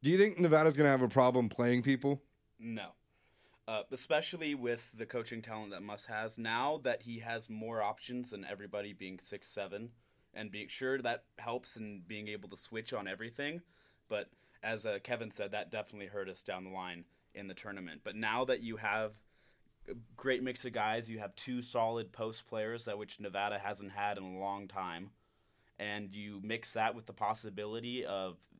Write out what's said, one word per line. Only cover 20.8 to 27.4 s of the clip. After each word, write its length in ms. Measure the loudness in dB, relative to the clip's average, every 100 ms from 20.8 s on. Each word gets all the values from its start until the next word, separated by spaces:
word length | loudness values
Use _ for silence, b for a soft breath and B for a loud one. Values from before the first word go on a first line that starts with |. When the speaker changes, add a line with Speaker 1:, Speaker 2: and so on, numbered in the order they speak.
| 2 0 -2
Speaker 2:
you 100 | -8
have 160 | -8 -8
two 260 | -4 -4
solid 500 | 0 2 2 2 -4
post 340 | -6 -6 -6 -6
players 380 | -2 -2 -4
that 140 | -6 -6
which 200 | -6 -8
Nevada 400 | -4 0 0 0
hasn't 340 | -2 -6 -8
had 260 | -2 0 0
in 60 |
a 140 | -6 -4
long 300 | -4 -4 -6
time, 420 | -6 -6 -6 -10 _ _ _ _ _ _ -8
and 360 | -6 -4 -6
you 260 | -10 -10 -8
mix 300 | -4 -4 -2
that 200 | 2 2
with 120 | 0 -10
the 60 |
possibility 920 | -2 0 0